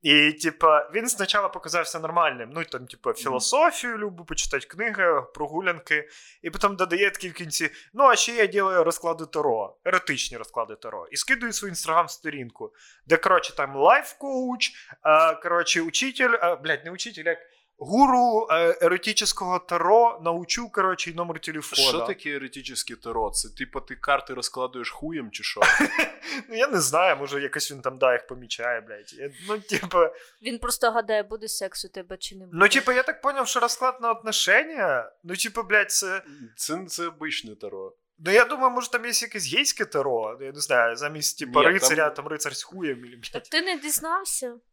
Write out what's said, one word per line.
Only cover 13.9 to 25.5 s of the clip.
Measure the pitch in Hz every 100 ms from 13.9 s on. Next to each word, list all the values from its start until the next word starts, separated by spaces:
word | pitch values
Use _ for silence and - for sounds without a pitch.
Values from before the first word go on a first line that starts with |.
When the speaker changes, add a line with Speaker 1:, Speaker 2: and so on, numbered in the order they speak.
| 269 294 - 277 262 254 247 - - - -
Speaker 1:
а, | 156 156 165
коротше, | 156 175 170 165 175
учитель, | 165 - 262 254 254 233
а, | 175
блядь, | 165 151 151
не | 156
учитель, | 185 240 170
як | 160 - - _ _ _
гуру, | 147 214 277 254 247 220 226
е, | 165 170 165
еретичного | 170 185 220 208 214 - 180 180
таро, | - 175 170 220 233 -
научу, | 165 170 170 - 233
коротше, | - 190 180 175
і |
номер | 165 175 160
телефона. | - 156 139 - 135
Speaker 2:
Що | 156
таке | 113 - 147
еретичне | 143 135 139 127 120 -
таро? | 117 117 113 104
Це, | - 117
типа, | - 131 139
ти | -
карти | 127 - 139 -
розкладуєш | 123 120 131 127 127 113
хуєм | - 151 165 113
чи | -
що? | -